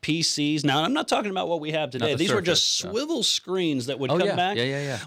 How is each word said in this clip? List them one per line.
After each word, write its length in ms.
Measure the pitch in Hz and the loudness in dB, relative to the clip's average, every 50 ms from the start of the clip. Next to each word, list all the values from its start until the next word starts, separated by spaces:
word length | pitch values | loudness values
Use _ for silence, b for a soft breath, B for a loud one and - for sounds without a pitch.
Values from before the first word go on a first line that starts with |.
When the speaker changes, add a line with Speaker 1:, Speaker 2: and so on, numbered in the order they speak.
Speaker 1:
P 220 | - - 151 165 160 | -2 0 0 2 2
Cs, 420 | - - - 147 147 151 151 143 | 0 0 0 2 2 2 2 2
now 180 | 147 135 147 156 | 4 4 4 2
I'm 120 | 185 269 | 2 0
not 140 | 311 - - | 0 0 0
talking 220 | 254 254 233 208 | 0 0 0 0
about 180 | 190 180 185 165 | -2 -2 -2 -2
what 120 | 170 160 | -2 -2
we 120 | 151 151 156 | -2 -2 -2
have 180 | 156 151 135 | -2 -2 -2
today. 220 | 123 127 - - 139 | -2 -2 0 0 2
Speaker 2:
Not 0 | |
the 120 | - 165 | 2 2
Speaker 1:
These 60 | 202 | 2
were 60 | - | 2
Speaker 2:
Surface 100 | 208 175 | 2 2
Speaker 1:
just 320 | 175 165 - - - - - | 2 2 2 2 0 0 -2
Speaker 2:
stuff. 120 | - 180 185 | -2 -4 -4
Speaker 1:
swivel 300 | 226 285 302 330 262 196 | -4 -2 -2 -2 0 0
screens 640 | - - - - 180 185 190 180 160 147 131 117 | 0 0 -2 -2 -2 -2 0 0 0 0 0 -2
that 120 | 127 135 120 | -4 -4 -2
would 120 | 139 127 | -2 0
Speaker 2:
Oh, 60 | 143 175 | 2 2
Speaker 1:
come 100 | 190 202 | 2 2
Speaker 2:
yeah. 60 | 185 | 2
Speaker 1:
back. 200 | 165 175 185 208 | 0 0 0 0
Speaker 2:
Yeah, 80 | 117 120 | 0 0
yeah, 180 | 131 139 143 143 | 0 -2 -2 -4
yeah. 160 | 139 131 104 B | -4 -4 -6 B